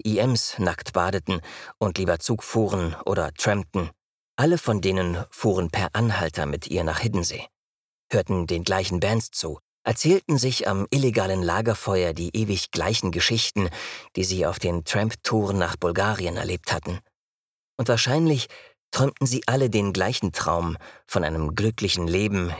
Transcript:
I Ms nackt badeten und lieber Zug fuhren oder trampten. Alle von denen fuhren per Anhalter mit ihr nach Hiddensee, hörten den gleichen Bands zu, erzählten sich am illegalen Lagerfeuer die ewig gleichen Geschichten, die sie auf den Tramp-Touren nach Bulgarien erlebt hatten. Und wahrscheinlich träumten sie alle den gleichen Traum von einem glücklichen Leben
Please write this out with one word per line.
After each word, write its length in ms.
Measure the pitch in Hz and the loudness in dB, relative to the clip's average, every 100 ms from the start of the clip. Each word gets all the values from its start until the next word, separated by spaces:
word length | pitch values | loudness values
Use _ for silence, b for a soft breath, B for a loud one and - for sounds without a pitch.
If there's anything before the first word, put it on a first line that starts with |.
I 160 | 110 101 | 0 2
Ms 400 | 127 113 - - | 2 2 0 0
nackt 320 | 90 82 - | -2 -2 -2
badeten 480 | 92 87 95 - 87 B B B - | 0 0 -2 -2 -4 B B B -4
und 200 | 104 95 | -2 0
lieber 220 | 87 82 | 0 0
Zug 240 | - 110 | 0 -2
fuhren 500 | - 113 101 95 82 - | 0 0 2 0 -2 -2
oder 300 | - 92 76 | -2 0 -2
trampten. 560 | - 110 101 90 95 82 - _ _ _ - | -2 0 0 -2 -4 -4 -8 _ _ _ 0
Alle 200 | 151 175 | 2 4
von 240 | - 104 | 2 2
denen 440 | 95 95 87 87 - | 2 2 0 -2 -6
fuhren 360 | - 110 92 82 | -2 0 2 0
per 200 | - 90 | -2 -2
Anhalter 540 | 107 117 95 80 - 73 | 0 0 0 -2 -2 -4
mit 220 | 73 - | -4 -4
ihr 160 | 90 | -2
nach 160 | 80 78 | -2 -2
Hiddensee, 480 | 113 95 82 - - _ _ _ _ _ _ | -2 -2 -2 -6 -14 _ _ _ _ _ _
hörten 380 | 107 90 92 85 | -2 0 -2 0
den 160 | 85 | -2
gleichen 380 | 85 95 90 87 | 0 -2 0 0
Bands 320 | 98 113 - | 2 0 -2
zu, 260 | - 82 69 _ _ | -6 -8 -10 _ _
erzählten 560 | - 117 151 392 - 139 | -4 0 4 2 2 0
sich 300 | 127 117 101 | 2 0 0
am 180 | 98 - | -2 0
illegalen 520 | 139 127 107 95 95 | 2 2 2 0 0
Lagerfeuer 680 | 85 92 113 104 - 92 87 | 0 2 0 0 0 2 2
die 180 | 80 85 110 | -2 -2 0
ewig 340 | 104 95 - | 0 -2 -2
gleichen 400 | - 98 113 92 | -2 0 0 0
Geschichten, 580 | - - 113 - 104 90 B B B B | 0 2 2 0 0 -2 B B B B
die 80 | - | -4
sie 240 | 92 92 80 | -2 0 0
auf 140 | - | 0
den 240 | 90 85 | -2 -2
Tramp-Touren 720 | - 104 - - - 110 98 98 | 0 0 0 -2 0 0 2 0
nach 160 | 85 | 0
Bulgarien 640 | 78 87 90 104 98 90 87 | 0 0 2 0 0 -2 -4
erlebt 360 | 90 90 - | -4 -4 -4
hatten. 280 | 78 - 90 - _ _ _ _ _ _ - | -4 -4 -8 -10 _ _ _ _ _ _ -4
Und 120 | 120 | 0
wahrscheinlich 580 | 117 123 151 165 135 - B B B _ | 2 2 4 4 2 -2 B B B _
träumten 340 | - 135 - 127 | 0 0 2 0
sie 160 | 123 - | 0 0
alle 220 | 131 127 | 2 2
den 220 | 104 101 | 2 2
gleichen 380 | 92 95 - 95 | 2 0 0 -2
Traum 480 | - 78 85 85 80 B B - | -2 0 0 0 -4 B B -4
von 160 | 95 | 0
einem 320 | 76 80 76 92 | 0 0 -2 0
glücklichen 500 | 110 110 98 92 85 | -2 0 -2 0 0
Leben 440 | 92 107 98 87 | 0 2 0 -2